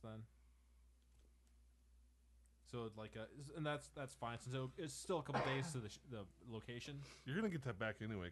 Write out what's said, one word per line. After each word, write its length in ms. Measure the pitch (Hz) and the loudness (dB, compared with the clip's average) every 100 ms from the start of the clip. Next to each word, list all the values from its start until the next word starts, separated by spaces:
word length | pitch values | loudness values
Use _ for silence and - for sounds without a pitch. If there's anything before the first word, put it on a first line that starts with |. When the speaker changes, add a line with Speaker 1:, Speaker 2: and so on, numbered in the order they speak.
Speaker 1:
then. 200 | 113 110 113 - - - - - - - - - - - - - - - - - - - - - - - - | -8 -8 -10 -14 -20 -20 -20 -20 -20 -20 -20 -20 -20 -20 -20 -20 -20 -20 -20 -20 -20 -20 -20 -20 -20 -20 -6
So, 200 | 123 113 107 | -2 -2 -4
like, 140 | 110 117 | -6 -6
uh, 60 | 110 143 | -8 -8
s-, 120 | 143 156 | -8 0
and 100 | 151 | 2
that's, 240 | 147 - - | 2 -2 -6
that's 180 | 131 - | -6 -2
fine, 220 | 117 117 | -2 -2
since 140 | 127 | 0
it'll, 180 | 131 131 - | 0 0 -2
it's 160 | 160 | -4
still 260 | - - 170 | -2 2 4
a 40 | |
couple 180 | 147 135 131 | 4 4 6
days 220 | 135 135 | 4 4
to 80 | 135 | 0
the 100 | 107 | -2
sh-, 80 | - - | -6 -6
the 160 | 113 92 - 120 | -6 -6 -10 -6
location. 500 | 110 113 123 147 143 135 - - | -4 -4 -4 -4 -6 -8 -8 0
Speaker 2:
You're 100 | 165 | 4
gonna 120 | 214 | 4
get 140 | 165 | 4
that 160 | 127 98 | 2 2
back 220 | 110 - | 2 2
anyway, 280 | 110 104 87 | 2 2 0